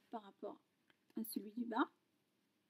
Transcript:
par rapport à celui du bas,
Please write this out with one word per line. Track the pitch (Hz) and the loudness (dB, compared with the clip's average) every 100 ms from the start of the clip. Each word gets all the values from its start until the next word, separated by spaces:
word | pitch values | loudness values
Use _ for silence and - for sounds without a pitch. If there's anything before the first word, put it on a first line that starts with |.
| _ | _
par | 226 | -8
rapport | 202 - 208 - _ _ - - - - | -8 -8 -8 -8 _ _ -20 -20 -8 -4
à | |
celui | 226 - 202 | -2 -2 -2
du | 220 | -2
bas, | 233 226 302 - _ _ _ _ _ _ | 2 4 2 0 _ _ _ _ _ _